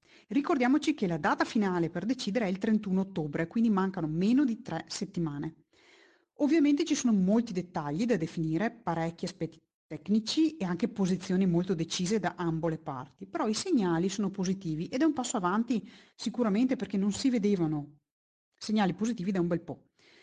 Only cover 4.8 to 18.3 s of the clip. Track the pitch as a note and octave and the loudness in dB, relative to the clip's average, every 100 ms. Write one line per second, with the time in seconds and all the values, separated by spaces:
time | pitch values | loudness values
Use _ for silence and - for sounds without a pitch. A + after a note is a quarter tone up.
4.8 | - - F#3+ - D#3+ C#3+ D3+ - _ _ | -8 -8 -6 -4 -4 -4 -8 -10 _ _
5.8 | _ - _ _ _ - C#4+ E4 C#4+ C#4+ | _ -20 _ _ _ -2 2 6 6 4
6.8 | D#4 D4 B3 G#3 F#3 A3+ A#3+ F3+ - E3+ | 2 0 2 4 4 4 2 -4 -6 -4
7.8 | D3 D3+ A#3+ G3+ D#3+ - D#3+ D#3+ A3+ A#3 | -4 -2 0 0 0 -2 -2 0 -2 -4
8.8 | - E3 E3 E3+ F3+ - D#3+ - _ _ | -4 -2 -2 -4 -10 -6 -8 -8 _ _
9.8 | _ D#3 - G#3+ A3 D#4 D#4+ - F#3 F3 | _ -12 -2 0 0 0 0 0 -4 -2
10.8 | A#3+ - F#3 F#3 - F#3 F#3+ E3+ F3+ E3+ | -2 0 0 0 0 2 4 2 0 -2
11.8 | E3 - F3+ A3 E3+ F3 E3+ D#3+ E3 D#3+ | -4 -4 -2 0 -2 -2 -2 -2 -2 -4
12.8 | - C3+ B2+ _ F#3+ - A3+ A3 G4 D4 | -6 -10 -12 _ -10 -4 -2 -2 0 2
13.8 | F3+ E3 F#3+ G3 G3 G3+ F3+ F#3+ E3+ D#3 | 4 2 0 0 -2 -2 -2 -2 -4 -4
14.8 | F3 C4 D#4+ C#4 B3 A#3 F3+ G3+ A#3 A3+ | -4 0 2 2 -2 -2 0 0 0 -2
15.8 | - - - - A#3 A#3 A3+ G3 B3+ B3+ | -4 -14 -20 -10 -6 -2 0 2 2 0
16.8 | G3 G3 G3+ G3 C4+ A#3+ G3+ G3 D#3+ D3+ | -2 0 0 0 0 2 2 2 2 -2
17.8 | C#3+ - _ _ _ | -6 -14 _ _ _